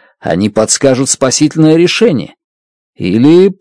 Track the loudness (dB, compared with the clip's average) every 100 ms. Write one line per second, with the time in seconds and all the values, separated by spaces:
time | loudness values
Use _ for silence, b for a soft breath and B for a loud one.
0 | b b -6 -4 -2 -2 -2 0 0 0
1 | -2 -4 -4 -2 -2 0 2 2 0 0
2 | -2 -2 -8 _ _ _ _ _ _ -10
3 | -4 0 4 4 2 -2